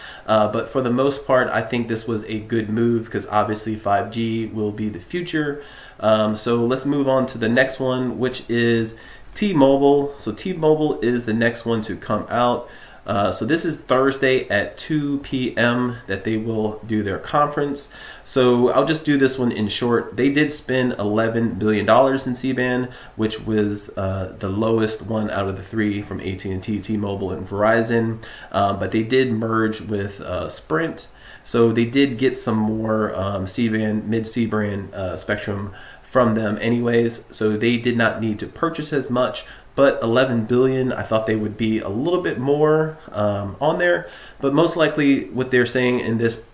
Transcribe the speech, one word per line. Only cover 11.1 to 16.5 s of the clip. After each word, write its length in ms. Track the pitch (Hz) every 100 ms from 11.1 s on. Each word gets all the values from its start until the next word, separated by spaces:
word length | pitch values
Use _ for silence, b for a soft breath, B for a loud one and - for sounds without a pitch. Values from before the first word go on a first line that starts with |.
| 123
the 100 | 113
next 300 | 110 117 117
one 160 | 120 113
to 140 | 107 90
come 300 | - 104 -
out. 400 | 117 123 127 - B B B -
Uh, 240 | 101 101
so 140 | -
this 200 | 120 165
is 120 | 170 -
Thursday 720 | - 131 135 135 135 131 -
at 280 | 101 - -
two 420 | - 156 143 139
P 380 | - 135 127 -
M 420 | 120 123 123 120 -
that 160 | 98
they 120 | 110 110
will 440 | 113